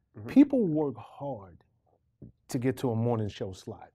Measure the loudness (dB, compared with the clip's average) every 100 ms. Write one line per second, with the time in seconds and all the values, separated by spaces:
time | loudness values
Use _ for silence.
0 | _ -16 2 6 6 6 2 2 0 -4
1 | -14 -12 -10 -10 -14 -20 _ _ _ _
2 | _ -20 -20 -20 -8 -2 0 0 0 0
3 | 0 0 -2 -6 -10 -10 -14 -16 -18